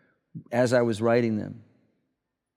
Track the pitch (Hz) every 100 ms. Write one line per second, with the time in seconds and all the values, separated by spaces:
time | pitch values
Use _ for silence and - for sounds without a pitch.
0 | _ _ _ - - 117 123 123 120 104
1 | 113 120 120 107 98 107 - _ _ _
2 | _ _ _ _ _